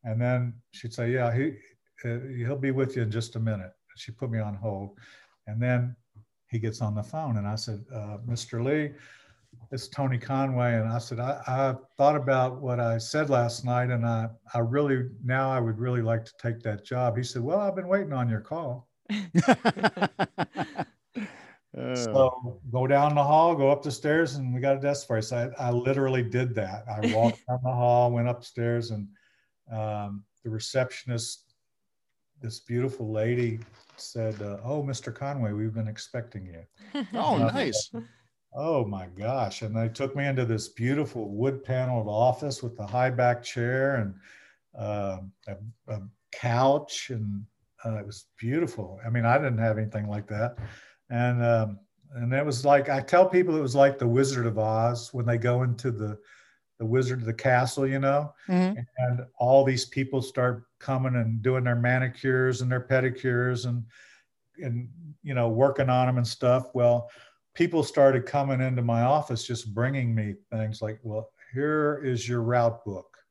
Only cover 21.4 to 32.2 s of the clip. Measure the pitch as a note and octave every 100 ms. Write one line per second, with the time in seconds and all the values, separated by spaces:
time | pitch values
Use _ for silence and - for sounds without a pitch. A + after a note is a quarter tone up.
21.4 | - - _ - B2+ B2+ A#2 C3+ C3 B2+
22.4 | B2 G2 B2+ A#2+ C3 C#3 D3 D3 C#3+ D#3
23.4 | E3 D#3 C3+ C#3+ D3 B2+ D3+ D#3 E3 C#3
24.4 | C3 B2 C3+ C3+ C#3 C#3+ - A2+ A2 A#2+
25.4 | B2 - B2+ B2 B2 C3+ C3+ C3 A#2+ B2
26.4 | B2+ A2 G2 G#2 A2 G#2+ A2+ A2 A#2 A2+
27.4 | - B2+ B2+ B2 B2 A#2+ B2 A#2+ A#2+ A#2+
28.4 | - - A#2 A#2+ A2+ G#2+ G2+ - _ _
29.4 | _ _ _ A2+ G#2+ G#2 G2+ G2+ G2+ _
30.4 | A#2+ A2 - C3+ B2+ - B2 A#2 A2+ -
31.4 | _ _ _ _ _ _ _ _